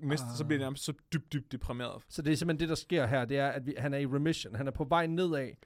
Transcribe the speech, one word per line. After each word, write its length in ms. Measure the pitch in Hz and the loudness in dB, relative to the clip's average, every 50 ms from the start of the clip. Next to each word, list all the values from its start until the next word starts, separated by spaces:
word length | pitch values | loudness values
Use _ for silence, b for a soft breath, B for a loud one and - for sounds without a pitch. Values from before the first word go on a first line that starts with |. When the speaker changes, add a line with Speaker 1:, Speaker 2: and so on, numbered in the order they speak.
| 156 | -2
Speaker 1:
mist-, 220 | 139 147 151 127 120 | 0 0 0 -2 -2
Speaker 2:
Ah. 60 | 120 | -4
Speaker 1:
så 80 | 123 156 | -2 0
bliver 140 | 147 151 139 | 0 2 2
de 60 | 135 | 0
nærmest 200 | 131 139 139 - | -2 -4 -4 -6
så 80 | - 147 - - - - | -6 -6 -8 -6 -4 -4
dybt, 200 | 156 - - - | -4 -2 -2 -6
dybt 200 | 143 123 - - | -6 -6 -6 -8
deprimeret. 500 | 117 - - 127 120 123 117 - 113 - - | -6 -4 -4 -4 -4 -6 -6 -8 -10 -14 -12
Speaker 2:
Så 140 | - - 151 | -8 -2 2
det 100 | 147 156 | 2 4
er 40 | |
simpelthen 240 | 147 170 170 160 143 | 4 4 2 0 2
det, 80 | 165 160 | 0 0
der 60 | 160 | 0
sker 320 | 143 - - 180 170 135 | -2 -2 0 2 2 4
her, 180 | 110 131 135 123 | 4 4 2 2
det 140 | 117 139 139 | 2 2 2
er, 100 | 139 139 | 2 2
at 180 | 131 143 127 | 0 -2 -4
vi, 80 | 131 147 - | -4 -4 -2
han 160 | 123 143 139 | -2 0 0
er 40 | 139 | 0
i 80 | 143 | 0
remission. 480 | 131 131 143 147 160 160 - - - 98 | 0 2 2 2 2 0 0 -4 -6 -6
Han 120 | 107 139 | -4 -4
er 40 | 139 | -2
på 140 | - - 156 | -2 -2 0
vej 220 | 131 170 165 170 | 2 4 4 4
nedad. 440 | 165 165 170 185 175 160 143 135 120 - - - | 4 2 2 2 2 2 0 -2 -4 -8 0 6